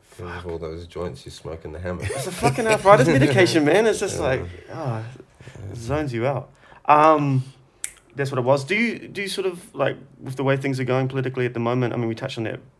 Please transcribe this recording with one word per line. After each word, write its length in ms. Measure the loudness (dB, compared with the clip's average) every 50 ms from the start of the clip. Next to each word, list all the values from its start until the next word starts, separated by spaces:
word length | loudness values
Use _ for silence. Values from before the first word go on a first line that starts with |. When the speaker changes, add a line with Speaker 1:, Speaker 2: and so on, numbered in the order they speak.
| _ _ -18
Speaker 1:
Think 160 | -16 -14 -12
of 60 | -12 -12 -10
Speaker 2:
Fuck. 40 | -10 -10
Speaker 1:
all 60 | -8
those 280 | -8 -10 -10 -12 -14
joints 380 | -14 -10 -8 -8 -8 -8 -12 -16
you 60 | -18
smoke 340 | -20 -16 -14 -12 -12 -12 -12
in 80 | -14 -12
the 60 | -10
hammock. 280 | -8 -8 -8 -6 -6 -6
Speaker 2:
It's 160 | -6 -6 -6
a 60 | -8 -8
fucking 340 | -2 0 0 0 0 0
arthritis 420 | 0 0 4 8 8 8 8 8 4
Speaker 1:
<laughs> 100 | 6 4
Speaker 2:
medication, 460 | 4 4 6 4 4 4 4 4 4
man. 220 | 6 4 6 4
It's 140 | 4 2 0
just 160 | -2 -4 -2 -2
Speaker 1:
Yeah. 40 | -2
Speaker 2:
like, 200 | 0 0 -2 -4 -8 -12 -16 -18 -16 -12
ah, 300 | -8 -6 -6 -6 -6 -8 -10 -14 -18 -20 _ _ _ -20 -20 -18 -16 -14 -12
it 60 | -12
zones 360 | -10 -6 -4 -4 -2 -2 -4 -4
you 140 | -2 -2
out. 240 | 0 -2 -2 -6 -10 _ _ -20 -20 -20 -18 _
Um, 580 | 4 6 8 8 8 6 6 4 2 2 0 0 -2 -12 _ _ _ _ _ -14 -14 -14 -14 _ _ -6
that's 160 | -6 -4 -2
what 80 | -2 -2
it 60 | 4
was. 200 | 4 4 2 4
Do 100 | -2 0
you, 340 | 0 0 -2 -2 -6 -10 -12
do 140 | -10 -8 -8
you 60 | -6
sort 180 | -6 -4 -4
of, 280 | -4 -6 -6 -16 -16 _
like, 220 | -2 -2 -2 -2 -4 -12 -20 -20 -16
with 160 | -12 -12 -6
the 80 | -4 0
way 120 | 0 0
things 220 | 0 0 -2 -2 -2
are 40 | -2
going 240 | 0 0 0 0 -2
politically 380 | -2 -4 -6 -4 -4 -4 -4
at 80 | -4 -2
the 60 | -2
moment, 340 | -2 0 0 0 0 -2 -2
I 20 |
mean, 120 | -2 -4 -4
we 60 | -4
touched 220 | -6 -8 -10 -8 -6
on 60 | -6
that 160 | -6 -6 -10 -12 -18 _ _